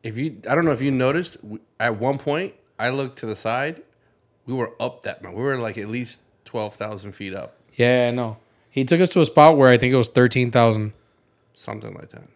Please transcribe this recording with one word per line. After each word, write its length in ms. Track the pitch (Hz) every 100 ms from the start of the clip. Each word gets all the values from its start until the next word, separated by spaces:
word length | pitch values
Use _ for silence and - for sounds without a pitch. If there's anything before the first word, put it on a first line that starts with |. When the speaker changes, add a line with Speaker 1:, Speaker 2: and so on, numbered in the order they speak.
Speaker 1:
If 120 | 113 110
you, 200 | 151 - -
I 60 |
don't 100 | 143
know 60 | 165
if 100 | 123
you 120 | 139
noticed, 460 | 135 127 156 175 -
we, 160 | 107 107 _ _
at 180 | 120 107
one 200 | 123 139
point, 360 | - 151 196 - _ -
I 120 | 117
looked 280 | 135 135 123
to 80 | 113
the 80 | 107
side. 460 | 110 120 143 165 - _ _ _ _ _ -
We 80 |
were 180 | 127 113 -
up 220 | 123 -
that 200 | 110 -
mountain. 180 | 92 92
We 40 | 135
were, 120 | 131
like, 180 | 113 101
at 120 | 104
least 320 | 117 120 - _ _
twelve 300 | - 120 107
thousand 380 | - 107 104 101
feet 220 | - 98
up. 220 | 95 - _ _
Speaker 2:
Yeah, 340 | - 120 123 120
I 60 |
know. 240 | 123 117 107 _ _ _
He 140 | -
took 160 | 131 170
us 80 | 180
to 100 | 180
a 40 |
spot 320 | 151 - 151 151
where 120 | 131
I 80 | 123
think 160 | 123
it 40 | 131
was 120 | 117
thirteen 420 | - 123 127 123
thousand. 400 | 120 117 107 107 - _ _ _ _ _
Speaker 1:
Something 400 | _ - 107 107
like 160 | 95 -
that. 180 | - -